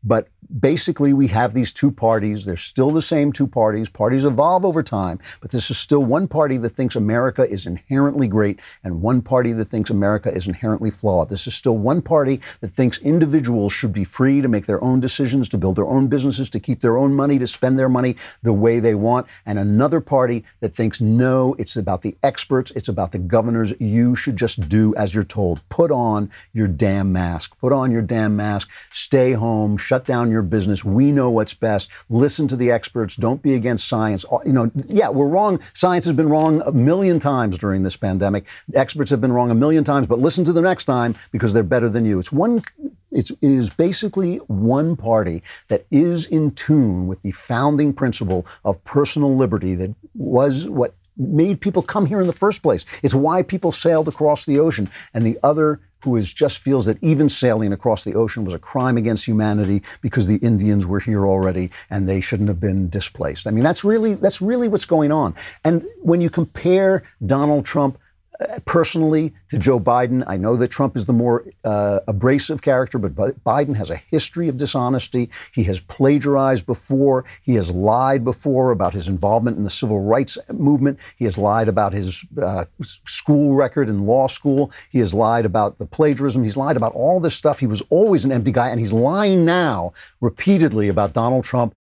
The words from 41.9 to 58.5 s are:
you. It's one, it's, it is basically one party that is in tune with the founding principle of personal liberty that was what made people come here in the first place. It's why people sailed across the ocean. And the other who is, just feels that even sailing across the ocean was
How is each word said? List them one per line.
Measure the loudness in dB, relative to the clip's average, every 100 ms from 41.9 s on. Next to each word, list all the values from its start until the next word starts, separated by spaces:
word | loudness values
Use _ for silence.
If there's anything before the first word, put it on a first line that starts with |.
| 0 0
you. | 0
It's | -2
one, | 0 0 0 -4 _ -14 -14 _
it's, | -4 -4
it | 0
is | 2 2 0
basically | 0 0 0 -4 -2 -2 -4 -6
one | -2 2 2 0 -2
party | 0 0 0 -4 -10 -20 _
that | -4 0
is | 2 2 0 -2
in | 0 0
tune | -2 2 4 4 0 -2
with | -6
the | -8
founding | -10 -4 0 2 2 0
principle | 0 -2 -2 -2 -2 -4 -8
of | -4 -4
personal | -2 0 0 2 2 2
liberty | 2 0 -2
that | -4 -4 -8 -16
was | -10 0 2 2 0 -4
what | -4 -4 _ _ -8
made | -2 2 2 0
people | -2 -2
come | -2 -2 -2
here | 0
in | -2
the |
first | 0 -2 0
place. | 0 -2 -4 -4
It's | 0
why | 2 2 0
people | 0 -2 -4
sailed | 0 2 2 0
across | 0 0 0 0
the | 2
ocean. | 2 0 -6 -8 -10
And | -2 0
the | 2
other | 0 2 0 0 _ _
who | -2 0
is, | -2
just | 0 0 0
feels | -2 0 0
that | 0
even | 2 2 2
sailing | 2 0 2 0
across | -2 0 -2
the | -2
ocean | -2 -2 -2
was | -6